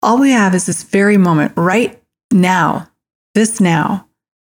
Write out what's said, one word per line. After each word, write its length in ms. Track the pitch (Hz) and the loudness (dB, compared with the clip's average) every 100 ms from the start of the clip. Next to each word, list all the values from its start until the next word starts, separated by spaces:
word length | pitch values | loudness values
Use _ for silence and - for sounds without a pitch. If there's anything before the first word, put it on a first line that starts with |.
All 180 | 214 240 | -2 2
we 120 | 277 | 2
have 240 | 247 196 | 2 0
is 100 | 180 | 0
this 180 | - 165 | -4 -8
very 360 | - 196 202 202 | -4 0 2 2
moment 340 | 180 156 147 - | 2 2 -2 -2
right 460 | 170 208 247 - _ _ - | -2 0 -4 -8 _ _ -2
now, 560 | 202 180 185 156 - 170 _ _ _ _ | 0 2 0 -2 -4 -10 _ _ _ _
this 260 | 208 214 - | -2 -2 0
now. 480 | 180 165 - 196 - _ _ _ _ _ | 0 0 -2 -6 -12 _ _ _ _ _